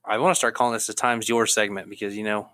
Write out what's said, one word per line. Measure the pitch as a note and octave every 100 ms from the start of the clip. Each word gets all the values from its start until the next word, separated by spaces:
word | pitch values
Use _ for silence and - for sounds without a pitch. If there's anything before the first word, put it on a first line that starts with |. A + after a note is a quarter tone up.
I | - A2
wanna | E3 F3
start | A#2+ -
calling | B2
this | A2+ -
the |
Times | G#2+ B2 A#2 A2
Your | A#2 A2
segment | - G#2 G2 F#2
because, | G2+ G#2 G2+
you |
know, | G#2+ G#2 G#2